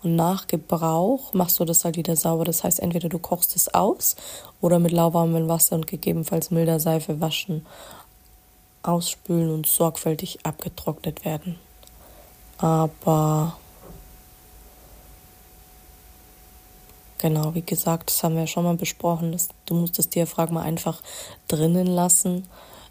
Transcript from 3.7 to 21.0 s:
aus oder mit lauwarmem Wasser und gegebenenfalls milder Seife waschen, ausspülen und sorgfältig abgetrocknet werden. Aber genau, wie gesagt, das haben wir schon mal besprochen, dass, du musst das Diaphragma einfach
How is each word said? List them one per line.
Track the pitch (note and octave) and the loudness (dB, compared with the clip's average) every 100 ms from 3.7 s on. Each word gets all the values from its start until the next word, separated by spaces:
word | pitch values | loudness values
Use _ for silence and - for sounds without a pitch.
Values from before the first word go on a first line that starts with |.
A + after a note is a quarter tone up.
aus | F3 G3 F#4+ - - - - - - | 4 2 2 -2 -4 -10 -16 -18 -2
oder | E3+ F3 | 4 4
mit | E3+ | 4
lauwarmem | E3+ E3 E3+ E3 E3 D#3+ | 4 4 4 2 2 0
Wasser | E3 - E3 | 2 2 0
und | D#3+ | -4
gegebenenfalls | D#3+ F3+ E3 D#3 E3 - | -6 -2 -2 -2 -2 0
milder | E3 E3 D#3+ | 0 2 2
Seife | D#3+ D#3+ D#3 D3+ | 2 0 -2 -2
waschen, | D#3+ - - D#3+ - - - - - - - - _ _ _ _ | -2 -4 -4 -6 -8 -20 -20 -20 -20 -20 -20 -20 _ _ _ _
ausspülen | - E3+ E3+ - - E3+ E3 | -2 0 0 -8 -2 0 2
und | D#3 D#3 | 0 0
sorgfältig | - E3 D#3+ D#3+ D#3 F#3 - | 2 2 0 -2 -2 -6 -8
abgetrocknet | D#3 - D#3 - - D3+ E3 D3+ E3 | -8 -6 -10 -8 -8 -6 -6 -6 -6
werden. | D#3 F#3 E3+ - - - - - - - - - - | -6 -6 -10 -14 -20 -20 -20 -20 -20 -20 -20 -20 -2
Aber | E3 D#3+ D#3+ - - D#3 D#3 D#3 D#3+ - - - - - - - - - - - - - - - - - - - - - - - - - - - - - - - - - - - - - | 2 2 2 -2 2 2 4 2 -2 -6 -20 -20 -20 -20 -20 -20 -20 -20 -20 -20 -20 -20 -20 -20 -20 -20 -20 -20 -20 -20 -20 -20 -20 -20 -20 -20 -20 -20 -20 -20 -20 -20 -20 -20 -20 -4
genau, | E3 D#3 D#3 | 0 2 0
wie | E3 | -4
gesagt, | E3+ D#3+ E3+ E3 - | -4 -2 0 -2 -2
das | - | -2
haben | E3+ E3 | 0 0
wir | D#3 | -2
schon | - | 0
mal | F3 E3+ | 0 0
besprochen, | F3 - E3+ E3+ E3+ | -2 -2 -2 0 -2
dass, | F3 - - - | -2 -6 -6 -2
du | |
musst | E3+ E3+ - | 0 0 -2
das | - | -2
Diaphragma | F3 E3 - E3 D#3+ | 0 0 0 -2 0
einfach | D#3+ E3 E3 D#3+ | -2 -4 -4 -6